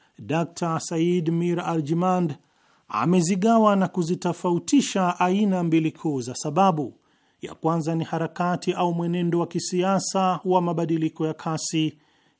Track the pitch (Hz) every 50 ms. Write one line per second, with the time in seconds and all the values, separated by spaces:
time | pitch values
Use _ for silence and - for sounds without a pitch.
0 | _ _ _ - 110 104 147 165 165 165 - - 175 165 160 151 - - 170 160
1 | 170 175 175 180 160 165 165 170 175 175 170 175 175 170 165 160 143 139 165 170
2 | 180 185 180 185 180 151 135 - _ _ _ _ _ _ _ _ _ - - 107
3 | 120 165 180 185 160 165 208 185 208 226 233 226 214 208 202 190 185 180 - 185
4 | 165 156 180 - - 175 165 - - 180 175 170 175 - 294 269 - - - 196
5 | 185 175 180 - 180 180 190 202 214 202 185 180 170 165 160 160 156 156 - -
6 | - 156 143 131 117 127 123 - - 156 147 180 196 190 165 151 135 107 - _
7 | _ _ _ _ _ _ _ - - - - - - 156 170 165 143 160 165 165
8 | 156 - 170 160 160 151 - - 175 180 175 143 - 185 170 180 180 175 170 170
9 | 170 170 170 180 175 170 170 175 170 170 - 170 - - 185 180 180 196 196 190
10 | 196 - - 190 190 185 180 - - 185 180 180 175 175 170 170 170 156 170 160
11 | 160 156 - - 160 156 156 - - 165 160 156 - - - 160 156 151 151 _
12 | _ _ _ _ _ _ _